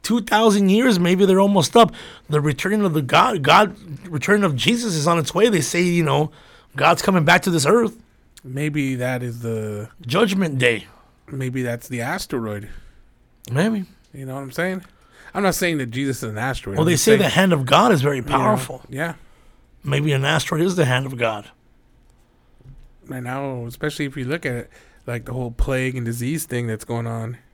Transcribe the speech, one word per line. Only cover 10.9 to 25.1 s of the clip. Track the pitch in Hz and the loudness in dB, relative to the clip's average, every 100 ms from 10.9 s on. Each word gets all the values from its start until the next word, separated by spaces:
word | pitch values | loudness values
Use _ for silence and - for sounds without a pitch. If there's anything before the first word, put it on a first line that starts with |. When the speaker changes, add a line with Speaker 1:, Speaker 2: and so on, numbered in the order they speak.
| - _ _ - | -20 _ _ -14
Speaker 2:
Maybe | 135 131 127 | -8 -6 -4
that's | 123 117 - | -6 -6 -8
the | 123 | -8
asteroid. | 120 185 - 131 110 104 104 - - - _ _ _ _ - | -6 -6 -6 -6 -6 -8 -10 -16 -18 -20 _ _ _ _ -6
Speaker 1:
Maybe. | 127 208 214 180 _ _ | -2 0 -2 -8 _ _
Speaker 2:
You | 135 131 | -16 -12
know | 131 | -12
what | |
I'm | 135 | -10
saying? | 143 180 185 - _ _ _ - | -6 -4 -6 -10 _ _ _ -12
I'm | - | -2
not | 196 160 | 0 0
saying | 180 156 | -2 -2
that | 123 | -4
Jesus | 120 139 127 | -4 -4 -4
is | 117 | -6
an | 107 | -6
asteroid. | 120 123 - 98 | -6 -6 -4 0
Speaker 1:
Well, | |
Speaker 2:
I'm | 160 | 2
Speaker 1:
they | |
Speaker 2:
just | 160 | 2
Speaker 1:
say | - | 4
Speaker 2:
saying, | 214 | 4
Speaker 1:
the | 170 | 4
hand | 165 190 | 2 4
of | 160 127 | 2 4
God | 151 226 | 4 6
is | 170 | 4
very | 139 139 | 2 -2
Speaker 2:
you | |
know, | 120 | -2
Speaker 1:
powerful. | 135 202 202 - 127 - | 0 2 0 -2 -14 -12
Speaker 2:
yeah. | 127 165 160 - _ - _ _ _ | -8 -8 -8 -18 _ -20 _ _ _
Speaker 1:
Maybe | 139 139 151 | -4 -2 0
an | 135 139 | 0 2
asteroid | 160 - 160 | 0 0 0
is | 180 180 | 0 2
the | 131 | 2
hand | 127 135 | 0 -2
of | 127 | -4
God. | 117 104 - _ _ _ _ _ _ _ _ _ _ _ 135 - - _ - | -4 -4 -12 _ _ _ _ _ _ _ _ _ _ _ -20 -20 -20 _ -14
Speaker 2:
Right | 131 | -12
now, | 123 135 139 127 117 | -8 -8 -8 -8 -10
especially | - 151 147 143 | -8 -8 -6 -8
if | 135 | -6
you | 127 | -6
look | 139 143 | -6 -6
at | 120 | -8
it, | - - _ _ | -10 -20 _ _
like, | - | -10